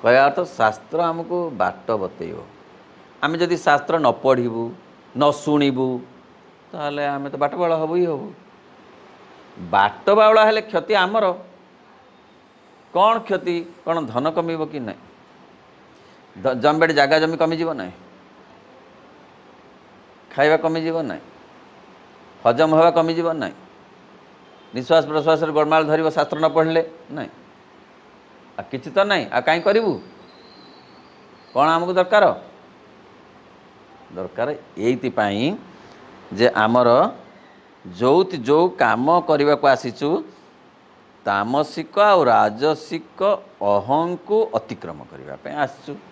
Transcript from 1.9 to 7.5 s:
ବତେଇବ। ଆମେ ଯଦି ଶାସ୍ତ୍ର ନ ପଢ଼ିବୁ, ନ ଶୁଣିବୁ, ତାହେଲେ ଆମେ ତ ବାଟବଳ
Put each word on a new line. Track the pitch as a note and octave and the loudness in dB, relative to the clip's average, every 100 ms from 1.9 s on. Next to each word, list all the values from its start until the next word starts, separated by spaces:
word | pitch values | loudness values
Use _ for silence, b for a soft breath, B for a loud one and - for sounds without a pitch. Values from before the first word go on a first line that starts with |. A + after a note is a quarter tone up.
ବତେଇବ। | A2 F#2 - E2+ E2 - - - - - - - - | -4 -4 -8 -12 -12 -16 -20 -20 -20 -20 -20 -20 -6
ଆମେ | D3+ E3 | -4 -2
ଯଦି | E3+ E3+ | -2 0
ଶାସ୍ତ୍ର | E3+ C#3+ - E3 | 2 2 2 0
ନ | C3+ | 0
ପଢ଼ିବୁ, | - C3+ B2+ A#2+ A2+ A#2 - - - - B2+ | 2 2 2 0 -4 -8 -10 -20 -20 -14 0
ନ | D3 | 0
ଶୁଣିବୁ, | C#3+ - D3 C#3+ B2+ C3 B2 B2 - - - - _ _ | 0 -2 2 2 0 -4 -4 -12 -20 -20 -20 -20 _ _
ତାହେଲେ | E3 D3 C#3+ C#3+ | -10 -8 -4 -4
ଆମେ | C#3+ C#3 | -4 -8
ତ | C#3+ | -4
ବାଟବଳ | C#3+ | -4